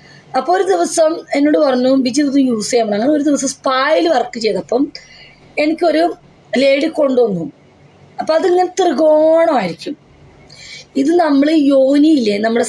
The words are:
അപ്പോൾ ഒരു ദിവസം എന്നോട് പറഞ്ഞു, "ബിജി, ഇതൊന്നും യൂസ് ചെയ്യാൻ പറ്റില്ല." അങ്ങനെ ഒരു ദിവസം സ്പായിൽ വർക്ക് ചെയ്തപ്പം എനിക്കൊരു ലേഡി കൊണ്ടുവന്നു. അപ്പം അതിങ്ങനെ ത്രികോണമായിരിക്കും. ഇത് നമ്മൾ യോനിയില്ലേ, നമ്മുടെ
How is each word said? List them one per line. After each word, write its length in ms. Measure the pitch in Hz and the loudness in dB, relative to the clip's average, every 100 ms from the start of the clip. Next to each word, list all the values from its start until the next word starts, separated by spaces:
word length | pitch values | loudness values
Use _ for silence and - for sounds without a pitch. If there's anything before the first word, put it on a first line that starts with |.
| - - - 262 | -20 -20 -8 -6
അപ്പോൾ 160 | 269 370 | -2 0
ഒരു 80 | 359 | 0
ദിവസം 380 | 349 349 - 320 339 - 285 | 0 0 0 0 0 -4 0
എന്നോട് 220 | 294 320 | 2 2
പറഞ്ഞു, 320 | 294 254 254 269 | 2 0 2 0
"ബിജി, 160 | 254 247 | 0 -2
ഇതൊന്നും 240 | 285 277 262 | 0 0 0
യൂസ് 200 | 226 202 | -2 -2
ചെയ്യാൻ 160 | 240 220 | -2 0
പറ്റില്ല." 180 | 202 | -2
അങ്ങനെ 120 | 254 302 | 0 0
ഒരു 80 | 285 | 0
ദിവസം 200 | 277 269 | -2 -4
സ്പായിൽ 500 | - 277 262 285 320 330 | -6 -4 -2 0 0 0
വർക്ക് 300 | 277 - 240 | 0 -2 -6
ചെയ്തപ്പം 380 | 208 185 - 240 302 - - - - _ - - | -4 -4 -4 -4 -4 -8 -20 -20 -20 _ -14 -4
എനിക്കൊരു 420 | 302 320 339 302 339 349 _ _ - | -4 0 0 0 -2 -4 _ _ -8
ലേഡി 360 | 247 277 285 320 311 | 0 2 2 -2 -2
കൊണ്ടുവന്നു. 460 | 277 254 233 180 160 - _ _ _ _ - - | 0 2 0 -2 -8 -12 _ _ _ _ -20 -12
അപ്പം 140 | - 311 | -4 0
അതിങ്ങനെ 320 | 370 359 359 370 | 2 0 0 0
ത്രികോണമായിരിക്കും. 1160 | 349 254 311 302 311 330 339 262 185 151 - 294 _ - - - - - - - - - | -2 2 2 4 4 2 2 0 -4 -8 -12 -14 _ -20 -20 -20 -20 -20 -20 -20 -10 -4
ഇത് 140 | 277 349 | 0 2
നമ്മൾ 240 | 311 277 294 320 277 | 2 2 2 2 2
യോനിയില്ലേ, 640 | 269 262 285 302 302 220 202 | 2 4 4 4 2 0 -2
നമ്മുടെ 280 | 226 233 | -2 -2